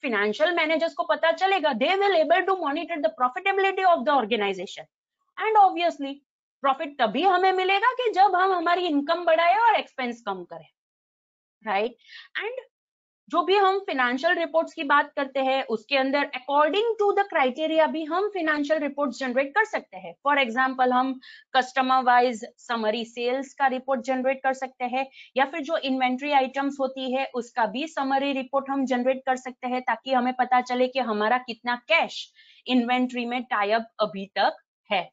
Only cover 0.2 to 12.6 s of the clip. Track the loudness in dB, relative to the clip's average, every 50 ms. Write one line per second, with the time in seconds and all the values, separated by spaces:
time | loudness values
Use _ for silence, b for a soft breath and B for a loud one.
0.2 | 0 0 0 0 0 0 2 0 0 0 0 0 0 -2 -2 -4 -2 -2 -2 0
1.2 | 2 0 2 2 2 2 2 2 2 0 0 0 0 0 2 2 2 2 4 2
2.2 | 4 4 2 2 2 0 0 -2 -2 -4 -4 -4 -6 -6 -8 -2 -2 -4 -2 0
3.2 | -2 -2 -2 -2 -2 -2 0 2 2 0 0 2 4 4 4 4 2 2 2 2
4.2 | 2 0 0 0 0 -2 -2 -4 -8 -12 -12 -16 -18 _ _ _ _ _ _ _
5.2 | _ _ _ -6 -4 2 6 6 6 6 4 2 0 0 0 -2 -8 -10 -10 -10
6.2 | _ _ _ _ _ _ _ _ 0 0 0 0 -2 -10 -2 _ 0 0 2 2
7.2 | 2 4 4 4 4 4 2 2 2 2 2 2 2 2 0 2 -2 -2 4 4
8.2 | 4 4 6 4 2 2 2 0 2 0 0 0 0 0 0 -2 0 0 -2 0
9.2 | 2 2 2 4 4 4 4 4 4 4 4 2 0 -4 _ -8 -6 -6 -6 -8
10.2 | _ -8 -8 -8 -10 -14 -16 -18 -18 _ _ _ _ _ _ _ _ _ _ _
11.2 | _ _ _ _ _ _ _ _ _ -2 -2 0 0 -2 -4 B B B B B
12.2 | B B B -8 -8 -8 -8 -10